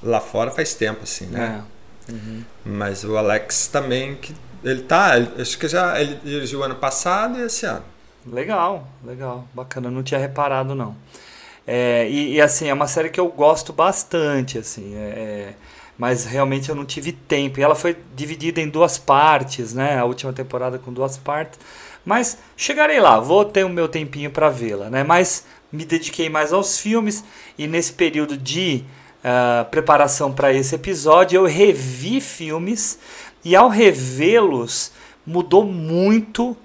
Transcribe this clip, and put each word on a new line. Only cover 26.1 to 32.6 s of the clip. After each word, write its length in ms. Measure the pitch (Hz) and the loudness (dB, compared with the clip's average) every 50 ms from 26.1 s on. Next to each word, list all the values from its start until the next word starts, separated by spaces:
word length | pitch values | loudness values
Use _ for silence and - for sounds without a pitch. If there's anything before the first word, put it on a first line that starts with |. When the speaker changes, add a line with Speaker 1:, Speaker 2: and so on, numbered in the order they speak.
| - - 165 160 | -4 -4 -4 0
Speaker 2:
mais 240 | 156 156 151 151 165 | 0 0 0 2 2
aos 240 | 196 196 - - - | 0 0 0 -4 -4
filmes 440 | - 208 220 233 214 208 208 208 - - - - - - - - | -2 0 0 0 0 0 -4 -6 -8 -14 -20 -20 -20 -20 -12 -8
e 80 | 147 | -8
nesse 260 | 151 160 170 165 - - | -2 -2 -2 -2 -2 0
período 420 | - 180 160 143 151 151 147 147 | 2 0 2 2 0 -2 -2 -4
de, 480 | 139 131 123 143 170 185 180 147 123 - - - - - - - _ _ | -8 -8 -6 -4 -2 -2 -2 -2 -2 -4 -8 -20 -20 -20 -20 -20 _ _
ah, 440 | 127 123 123 123 123 120 120 117 - | 2 2 4 4 4 2 2 0 0
preparação 640 | - 156 151 160 151 143 147 139 - - 151 139 131 | -2 -2 4 6 6 6 6 4 2 -2 -2 -4 0
pra 180 | 135 139 139 135 | 2 2 4 4
esse 200 | 135 135 135 151 | 4 2 0 -2
episódio, 640 | 151 131 196 190 156 143 156 156 175 185 185 175 | -4 -4 -4 -6 -2 6 6 8 8 8 6 6
eu 80 | 185 190 | 4 4
revi 720 | 175 147 170 202 208 175 135 131 131 127 123 135 180 233 269 | 4 6 6 6 6 6 2 -2 -8 -8 -8 -6 -2 -2 -2
filmes 760 | 262 - - - 165 156 156 165 | -4 -6 -12 -10 -8 -6 -6 -6